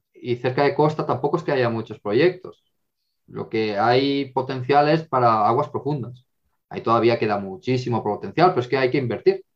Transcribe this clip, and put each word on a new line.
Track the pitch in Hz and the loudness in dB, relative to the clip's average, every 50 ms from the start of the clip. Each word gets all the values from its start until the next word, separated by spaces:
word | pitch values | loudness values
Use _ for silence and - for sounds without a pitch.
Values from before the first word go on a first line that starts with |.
| _ _ _ | _ _ _
y | - - 127 120 | -12 -6 -6 -4
cerca | 120 - 127 127 143 | -2 -2 -2 0 0
de | 143 135 - | 0 0 2
costa | - 151 151 156 - 156 | 2 0 0 0 -2 -4
tampoco | - 127 127 - 139 - | -4 -4 -2 -2 -2 -4
es | 160 | -2
que | - 156 | -2 -2
haya | 143 131 120 117 | 0 0 0 0
muchos | 113 113 110 - 104 - | -2 -4 -6 -8 -14 -10
proyectos. | _ 104 104 123 160 180 - - - 85 - _ _ _ _ _ _ _ _ _ _ _ _ _ _ | _ 0 2 4 4 4 2 -2 -10 -20 -20 _ _ _ _ _ _ _ _ _ _ _ _ _ _
Lo | - - 107 110 - | -16 -12 -12 -10 -6
que | - 110 110 107 101 101 | -4 -2 -2 -2 -2 0
hay | 110 120 123 135 139 139 139 139 139 | 2 2 4 2 2 2 0 -2 -4
potencial | 131 - 135 123 135 135 127 123 139 139 147 147 151 | -4 -4 -4 -4 -4 -6 -6 -2 4 4 4 6 4
es | 165 160 160 - | 2 0 0 -2
para | 143 127 123 117 113 110 107 117 | 0 2 2 4 4 4 2 2
aguas | 117 139 143 - | 2 0 -2 -2
profundas. | - - - 139 151 135 107 - - - _ _ _ _ _ _ _ _ _ _ | -6 -6 -4 -4 -4 -4 -6 -10 -14 -18 _ _ _ _ _ _ _ _ _ _
Ahí | - 98 | -12 -6
todavía | - 117 117 113 110 117 117 117 | -2 0 2 4 4 4 2 2
queda | - 107 104 101 | 0 -2 -2 -2
muchísimo | 98 95 92 - - 127 127 123 - 120 117 107 - | -4 -6 -10 -8 -4 -4 -2 -2 -2 -2 -4 -2 -2
potencial, | 107 101 - - 98 - 151 170 185 | -2 -4 -4 -6 -6 2 4 4 4
pero | 170 131 | 4 0
es | 120 - | -2 0
que | 143 131 | 0 0
hay | 131 123 | 0 2
que | 135 143 | 0 0
invertir. | 127 117 104 98 - 185 196 190 - _ _ | -2 -2 -4 0 2 0 0 0 -6 _ _